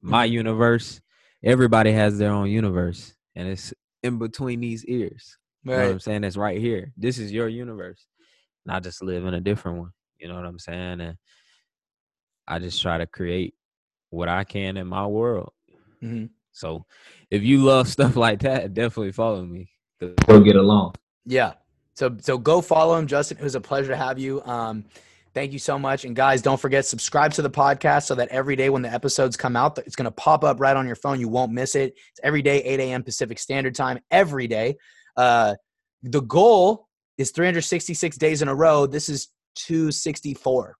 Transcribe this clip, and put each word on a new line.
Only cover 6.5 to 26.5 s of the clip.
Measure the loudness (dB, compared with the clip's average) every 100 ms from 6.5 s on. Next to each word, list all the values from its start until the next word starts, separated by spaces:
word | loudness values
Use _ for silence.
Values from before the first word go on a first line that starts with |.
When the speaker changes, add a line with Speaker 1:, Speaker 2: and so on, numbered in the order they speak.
| -2
Speaker 1:
here. | -4 -4 -8 -8
This | -6 -6
is | -8
your | -6 -6
universe. | -8 -12 -14 -16 -18 _ _ _ _ _ _ -8
And |
I | -8
just | -8 -12
live | -8 -6 -4
in |
a | -4
different | -2 -4 -4 -10
one. | -12 _ _ _
You | -16
know |
what | -14
I'm | -14 -14
saying? | -14 -12 -10 -10
And | -12 -14 _ _ _ _ _ _ _ _ _ _ _ _ -10
I | -8
just | -8 -6
try | -4 -4
to | -6
create | -8 -6 -4 -6 _ _ _ _ _ _
what | -8 -4
I | -4
can | -4 -8 -8 -8
in | -8
my | -8 -4
world. | -2 -2 -4 -8 _ _ _ _ _
Speaker 2:
Mm-hmm. | -10 -10 -10 _ _
Speaker 1:
So | -14 -12 -12 -14 _ -20 _ _
if | -2
you | 4 4
love | 6 4 2
<laughs> | 2
stuff | 2 4
like | 2 2
that, | 0 -2 -4
definitely | -2 -2 -2 -8
follow | -2 -2 -2
me. | -8 -14 -16 _ _ _
'Cause | -6 0 10
we'll | 10
get | 12 8
along. | 8 4 2 -8 _ _
Speaker 2:
Yeah. | -4 0 0 -4 _ _ _
So, | -4 -4 -2
so | -4 -2
go | 2 2
follow | 4 4 4 2
him, | 0
Justin. | -2 -2 -6
It |
was | -6
a | -6
pleasure | -4 -4 -2
to | -4
have | -4 -4
you. | -6 -8
Um, | -6 -6 -6 -8 -14 -20 _ _ _
thank | -8 -8
you | -6
so | -4 -4
much. | -2 -4
And | -4 0
guys, | 2 4
don't | 2